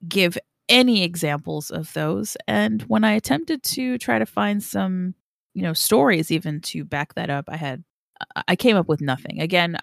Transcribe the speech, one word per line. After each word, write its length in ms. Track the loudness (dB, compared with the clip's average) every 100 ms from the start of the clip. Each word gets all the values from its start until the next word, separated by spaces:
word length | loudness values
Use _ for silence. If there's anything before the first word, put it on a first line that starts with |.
| -4
give 300 | 2 2 2 -10 _ 4
any 360 | 6 6 4
examples 680 | 2 0 -2 -2 -4 -8 -6
of 240 | -8 -6
those. 420 | -4 -2 -2 -4 -8 -2
And 340 | 0 2 0
when 200 | 0 2
I 80 | 4
attempted 480 | 2 2 0 0 -4
to 340 | -4 -4 -2 -2
try 200 | 0 0
to 60 | 0
find 380 | 0 0 0
some, 500 | -2 -2 -2 -2 -4 -8 _ _ _
you 80 | -6
know, 120 | -4
stories 580 | -2 2 4 4 4 2
even 280 | -2 -2 -6
to 220 | -6 -8 -6
back 280 | -6 -6 -6
that 140 | -4
up, 160 | -4 -6
I 80 | -8
had, 260 | -8 -10 -14 _ _ -16 -12 -6
I, 80 | -2
I 60 | 2
came 200 | 4 4
up 100 | 2
with 140 | 0
nothing. 400 | -2 -4 -6 -6
Again, 360 | 0 2 0 0